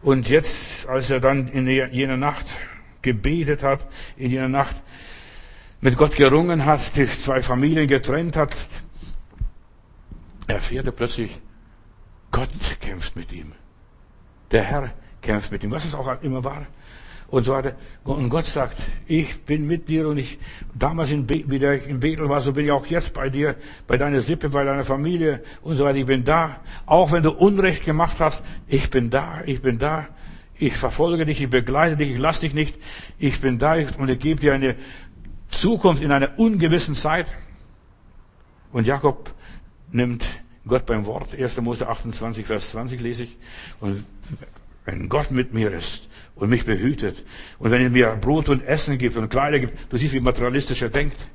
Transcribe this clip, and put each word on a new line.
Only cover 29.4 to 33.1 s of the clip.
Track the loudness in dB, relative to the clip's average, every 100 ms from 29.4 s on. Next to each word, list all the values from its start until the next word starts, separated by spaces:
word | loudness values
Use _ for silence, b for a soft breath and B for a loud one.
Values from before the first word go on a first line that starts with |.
| -6
ich | -2
bin | 0 0
da. | 0 -2 -6 B B B B -2
Ich | -2 0
verfolge | -2 0 2 2 0
dich, | 0
ich | 2
begleite | 2 2 2 4 4
dich, | 0
ich | 0
lass | 0 0
dich | -2
nicht. | 0 -2 -4 B B B